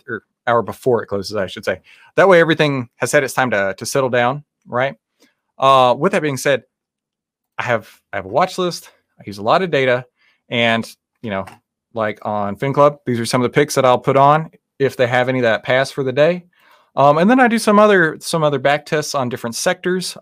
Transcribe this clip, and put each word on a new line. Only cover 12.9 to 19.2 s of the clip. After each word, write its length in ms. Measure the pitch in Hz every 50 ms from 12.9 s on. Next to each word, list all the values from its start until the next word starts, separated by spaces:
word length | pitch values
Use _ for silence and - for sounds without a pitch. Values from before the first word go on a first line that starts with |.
| 151 - _
these 120 | 131 120 117
are 60 | 113
some 160 | - - 123
of 100 | 123 120
the 40 | -
picks 200 | 147 147 - -
that 120 | 143 131
I'll 120 | 127 123 120
put 200 | - 147 131 135
on 320 | 139 143 151 156 160 - - _ _ _ _ -
if 200 | 135 123 - -
they 80 | 127
have 240 | 120 127 123 123 131
any 100 | 131 127
that 240 | 120 113 107 104 -
pass 260 | 139 127 131 135 -
for 140 | - 147 131
the 80 | 131
day. 320 | 123 139 151 170 180 175 - _ _ _ _ _ _ _ _ _ -
Um, 220 | 131 139 147 147 160
and 120 | 180 220
then 80 | 254 269
I 100 | 247 233
do 100 | 233 220
some 200 | - 220 208 208
other, 400 | 214 208 202 185 165 156 - -
some 220 | - - 170 165
other 160 | 151 147 143 127
back 260 | 131 139 147 147 -
tests 300 | - 160 151 147 - -
on 140 | 139